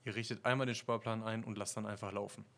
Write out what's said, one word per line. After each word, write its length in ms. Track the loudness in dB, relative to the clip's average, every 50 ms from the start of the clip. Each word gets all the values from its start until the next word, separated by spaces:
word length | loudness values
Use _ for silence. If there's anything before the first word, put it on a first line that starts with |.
| _
ihr 100 | -2 -2
richtet 300 | 0 0 -2 -2 2 4
einmal 200 | 4 6 6 4
den 100 | 2 0
Sparplan 460 | -2 0 0 0 2 2 0 -2 0
ein 220 | 0 -2 -2 -2 -2
und 140 | -4 -4 -4
lasst 180 | -2 -2 -2 -2
dann 80 | -2
einfach 260 | -2 -4 -4 -4 -2
laufen. 340 | -2 -2 -2 -2 -6 -12 -14 -16 -18